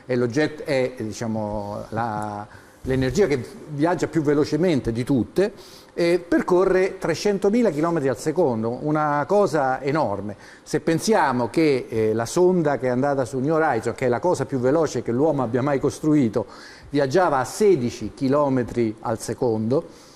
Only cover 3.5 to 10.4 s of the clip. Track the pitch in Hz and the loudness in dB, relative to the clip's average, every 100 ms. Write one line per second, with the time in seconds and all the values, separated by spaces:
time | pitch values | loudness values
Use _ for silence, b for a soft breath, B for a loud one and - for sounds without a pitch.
3.5 | - - 143 160 175 151 170 143 147 147 | -14 -12 -2 0 0 -2 -2 2 2 2
4.5 | 151 185 147 117 113 123 135 98 - 202 | 2 2 0 0 -4 0 0 0 0 -2
5.5 | - B B B - 170 175 175 320 - | -2 B B B -2 0 0 0 -2 2
6.5 | 180 190 185 185 185 165 156 208 196 208 | 2 4 4 2 -2 -4 -2 0 0 2
7.5 | 220 226 147 165 170 135 120 - 156 160 | 2 2 2 0 0 0 -2 -2 0 2
8.5 | 113 113 123 151 156 151 147 139 202 196 | 2 -2 -4 -2 0 0 0 2 2 2
9.5 | 151 135 131 143 151 123 98 101 101 | 2 0 0 -2 0 0 -4 -8 -12